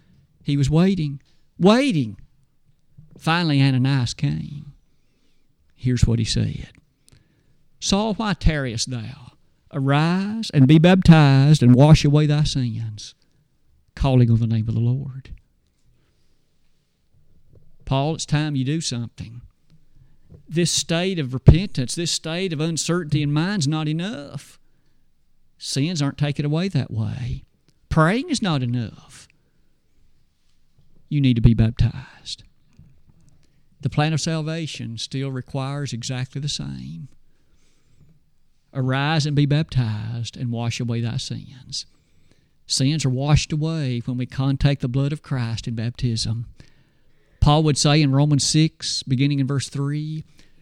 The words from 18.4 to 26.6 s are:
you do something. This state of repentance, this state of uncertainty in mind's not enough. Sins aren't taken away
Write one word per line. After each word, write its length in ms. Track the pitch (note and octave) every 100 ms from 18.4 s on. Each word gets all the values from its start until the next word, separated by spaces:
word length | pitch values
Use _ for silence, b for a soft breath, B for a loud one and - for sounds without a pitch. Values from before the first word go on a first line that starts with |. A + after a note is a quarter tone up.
| D3+ C#3+
you 80 |
do 160 | B2+ D#3+
something. 640 | D#3 A#2+ A2+ - G#2+ A#2 - _ _ - - - - _ - - -
This 240 | D#3+ E3+
state 460 | - - E3 F#3 F#3
of 140 | C3
repentance, 600 | B2+ - D#3 G3+ - B2 -
this 160 | E3+
state 420 | - D#3+ E3+ F#3+
of 80 | D#3
uncertainty 600 | D#3+ D#3+ - E3+ D#3 C#3+
in 100 | D3
mind's 340 | D3 E3+ G#3 C#3
not 200 | D#3 D#3
enough. 720 | D#3 F#3 C4+ C#4+ - - - _ _ _ _ _ _ _ _ _ _
Sins 440 | - C3+ D3 F#3
aren't 160 | C#3 -
taken 280 | D3 C#3+ D3
away 220 | D#3